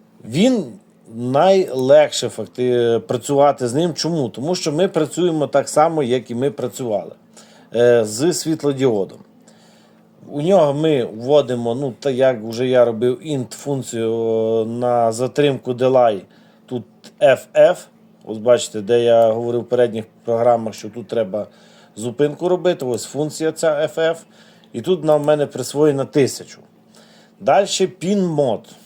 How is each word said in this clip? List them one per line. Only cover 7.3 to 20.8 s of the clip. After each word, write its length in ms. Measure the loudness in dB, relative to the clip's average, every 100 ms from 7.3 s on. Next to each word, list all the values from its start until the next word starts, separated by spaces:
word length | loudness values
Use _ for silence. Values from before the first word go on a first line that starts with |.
| -20 -20 -20 -6
е, 300 | 2 4 4
з 280 | 2 -2 -2
світлодіодом. 840 | -2 -4 -4 -2 0 0 0 -4 -10 -20 _ _ _ _ _ _ _ _ _ -12
У 120 | -4
нього 320 | 2 4 4
ми 320 | 2 0 0
вводимо, 720 | -2 -6 2 2 2 -2 -4
ну, 180 | -4 -6 -6
та 100 | -4
як 340 | 0 0 0
вже 240 | -6 -4 2
я 180 | 4
робив, 360 | 4 2 -2 -2
int 300 | -6 -6 -8
функцію, 580 | -10 -6 -6 -6 -4 -4
е, 520 | -2 -2 0 0 0
на 460 | -2 -4 0 2 0
затримку 640 | 0 -4 0 0 0 -6
delay, 480 | -2 2 4 4 2 -8 _ _ _
тут 180 | -12 -12 -12 _ -20 2
F 180 | 2 2 0
F. 220 | 4 4 4 -8 _ _ _
Ось 120 | -14 -2
бачите, 440 | 2 2 0 -6
де 220 | 0 2
я 280 | 4 4 4
говорив 300 | 0 -2 -4
в 80 | -2
передніх 360 | 0 0 -2 -12 _
програмах, 500 | -4 0 2 2 -2
що 160 | -10